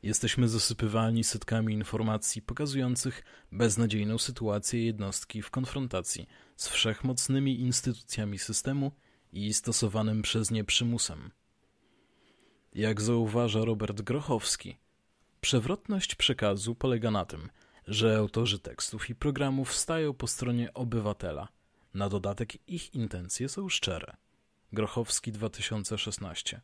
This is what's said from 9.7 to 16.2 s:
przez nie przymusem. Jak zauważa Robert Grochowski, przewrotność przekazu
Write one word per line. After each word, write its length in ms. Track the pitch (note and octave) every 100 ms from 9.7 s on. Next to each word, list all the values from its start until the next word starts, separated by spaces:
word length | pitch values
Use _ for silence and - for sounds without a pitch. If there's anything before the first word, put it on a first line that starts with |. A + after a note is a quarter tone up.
| A2+ A2 A2 G#2+ G#2+
przez 280 | G#2 A2+ A2
nie 140 | A2
przymusem. 680 | G#2 - A#2+ A#2 - D2+ - _ _ _ _ _ _ _ _ _ _ _ _ _ _
Jak 260 | - A2 G#2
zauważa 640 | G#2+ A#2+ A2 A#2 A#2 A2
Robert 380 | A2+ G#2+ G#2 G#2
Grochowski, 760 | G2+ C3 C#3+ A#2 - - - C3 _ _ _ _ _ _
przewrotność 760 | - B2+ A#2 G3 - G3 -
przekazu 600 | -